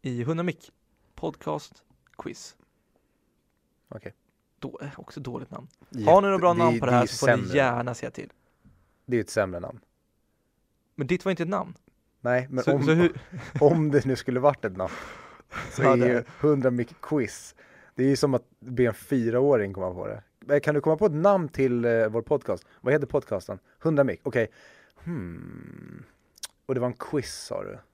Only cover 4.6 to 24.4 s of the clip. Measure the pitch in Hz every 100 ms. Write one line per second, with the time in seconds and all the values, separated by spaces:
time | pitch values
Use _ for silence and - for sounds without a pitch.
4.6 | 135 - 143 - - - 127 120 127 -
5.6 | - _ _ 131 107 180 196 190 175 170
6.6 | - 117 127 123 - - 127 113 95 139
7.6 | 131 120 123 120 - - - _ _ _
8.6 | _ _ _ _ - 120 101 - 98 87
9.6 | 90 - _ _ _ _ _ _ _ _
10.6 | _ _ _ - 139 226 190 175 165 196
11.6 | - - _ _ _ _ 120 123 127 127
12.6 | - 143 139 160 175 - - 175 - 139
13.6 | 151 170 151 143 127 127 - 123 143 135
14.6 | 104 92 92 - - - - - _ -
15.6 | - - 131 131 120 120 117 - 147 143
16.6 | 131 123 120 - - 151 113 - - _
17.6 | - - - - 131 135 147 127 - _
18.6 | 117 123 120 110 - 135 113 117 139 131
19.6 | 98 95 92 90 104 107 _ _ - 143
20.6 | 147 147 165 156 208 151 185 196 156 -
21.6 | 135 120 117 117 110 113 113 147 - 90
22.6 | _ _ 123 151 139 147 - 101 - 98
23.6 | _ _ 160 151 135 87 - 123